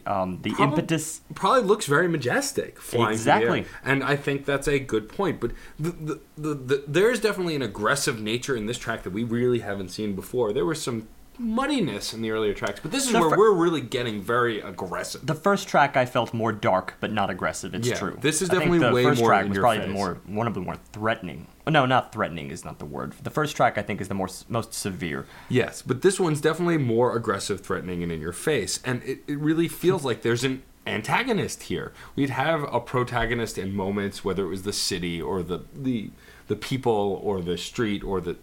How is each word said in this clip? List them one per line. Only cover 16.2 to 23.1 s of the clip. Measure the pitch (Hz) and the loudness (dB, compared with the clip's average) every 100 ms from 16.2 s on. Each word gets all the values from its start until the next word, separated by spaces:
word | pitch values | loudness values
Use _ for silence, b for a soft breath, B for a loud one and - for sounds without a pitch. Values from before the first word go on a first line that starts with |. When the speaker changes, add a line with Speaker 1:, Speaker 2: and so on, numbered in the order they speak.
| 117 | 0
Speaker 1:
more | 120 156 | 0 -2
dark, | 107 117 95 - - | 0 2 2 0 -6
but | 104 | -4
not | 107 98 | 0 -2
aggressive. | 90 87 - 92 | 0 -2 -4 -6
It's | 90 120 | -4 -2
Speaker 2:
Yeah, | 95 | -2
Speaker 1:
true. | 95 - | -4 -2
Speaker 2:
this | 135 156 | 0 0
is | 185 | 2
Speaker 1:
I | 185 | 2
think | 165 | 4
Speaker 2:
definitely | 175 127 | 6 6
Speaker 1:
the | |
Speaker 2:
way | 123 | 6
Speaker 1:
first | 127 117 | 6 6
Speaker 2:
more | 113 | 6
Speaker 1:
track | 104 | 6
Speaker 2:
in | 101 | 4
Speaker 1:
was | 101 | 4
Speaker 2:
your | |
Speaker 1:
probably | 120 110 | 4 4
the | 95 | 0
Speaker 2:
face. | |
Speaker 1:
more, | 98 95 85 - | -2 -2 -2 -6
one | 104 117 | -2 -2
of | |
the | 101 | -2
more | 90 80 - | -6 -8 -12
threatening. | 104 107 113 90 67 - - - | -4 -2 -2 -4 -12 -14 -10 2
No, | 156 127 | 4 6
not | 131 - | 4 2
threatening | 107 90 82 71 | -2 -4 -4 -8
is | 85 | -10
not | 78 - | -12 -12
the | 73 | -10
word. | 69 67 | -8 -8